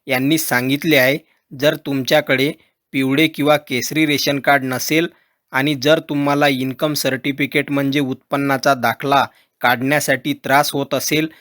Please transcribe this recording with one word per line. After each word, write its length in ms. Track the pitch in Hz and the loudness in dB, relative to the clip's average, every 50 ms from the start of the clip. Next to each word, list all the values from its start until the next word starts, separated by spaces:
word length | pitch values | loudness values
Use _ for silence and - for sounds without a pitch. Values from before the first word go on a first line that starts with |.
| - | -6
यांनी 320 | 143 131 127 131 143 160 156 | -4 -2 0 0 0 0 0
सांगितले 580 | 156 - 135 123 123 131 139 139 - 165 151 | 0 0 -2 0 0 0 -2 -2 0 2 2
आहे, 220 | 135 127 131 143 165 _ _ _ _ _ - | 4 4 2 0 -2 _ _ _ _ _ -18
जर 220 | 147 127 139 151 156 | -6 -2 0 0 0
तुमच्याकडे 760 | - - 143 139 135 123 - 151 151 147 - 135 131 135 151 - - _ _ _ _ _ _ - | -2 -4 -4 -4 -4 0 2 2 2 2 2 0 0 0 -2 -4 -8 _ _ _ _ _ _ -4
पिवळे 320 | 135 135 131 135 147 160 156 | -2 0 0 2 2 2 2
किंवा 280 | 156 - 139 151 151 143 | 0 0 2 2 2 2
केसरी 460 | - - 135 120 - - 143 156 156 | 0 -4 -4 -4 -4 -2 -2 0 0
रेशन 320 | 147 147 135 - 147 143 135 | 0 0 0 0 -2 -2 0
कार्ड 240 | - 147 143 139 131 | 2 2 2 2 2
नसेल 440 | 127 127 123 - - 156 160 165 - - _ _ _ _ _ _ - | -2 -4 -4 -2 0 0 0 0 -2 -6 _ _ _ _ _ _ -6
आणि 220 | - 131 135 151 147 | -4 -2 0 0 -2
जर 220 | 131 120 147 160 160 156 - | 0 2 2 2 2 0 -4
तुम्हाला 400 | 151 143 143 143 143 143 147 143 | -4 -2 0 0 2 2 2 2
इन्कम 460 | 139 127 131 131 127 - 160 151 147 | 0 0 -4 -6 -4 -4 -4 -4 -2
सर्टिफिकेट 760 | - - 135 131 120 - 147 135 139 143 123 - 147 139 - | -2 -2 -2 -4 -4 -4 -6 -4 -4 -4 -2 -2 -2 -2 -2
म्हणजे 300 | 143 139 139 135 135 147 | -2 -2 0 0 0 0
उत्पन्नाचा 760 | 139 127 131 - _ - 143 139 139 139 139 131 - 143 139 | -2 -2 -4 -8 _ -6 -4 -2 0 0 0 0 2 2 2
दाखला 500 | 123 117 117 110 - - 139 139 135 117 - _ _ _ _ _ - | 2 0 -2 -2 -2 0 2 2 2 2 0 _ _ _ _ _ -2
काढण्यासाठी 680 | - 120 127 120 131 135 147 143 - 151 135 127 - 151 139 | 0 0 0 2 0 0 0 0 0 0 -2 -2 -2 -6 -6
त्रास 360 | - - 131 135 143 143 - | -4 -2 2 2 2 2 2
होत 220 | - 139 139 - 143 | -2 -4 -4 -2 -4
असेल, 340 | 127 - - 151 156 156 160 - - | -4 -2 -2 -2 -2 -2 -4 -8 -14